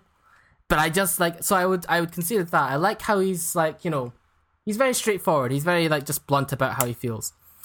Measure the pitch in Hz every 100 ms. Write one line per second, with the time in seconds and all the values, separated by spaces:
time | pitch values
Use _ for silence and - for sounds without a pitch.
0 | _ _ _ _ _ _ _ 156 160 165
1 | 190 - 170 170 - 190 185 185 - 170
2 | 165 - 170 220 170 165 135 139 190 214
3 | - 202 190 180 - 175 156 156 175 147
4 | 120 - _ _ _ _ 214 214 269 247
5 | 220 190 - 151 123 139 165 175 160 151
6 | 143 147 - 139 135 131 131 - 120 113
7 | 123 110 - - _ -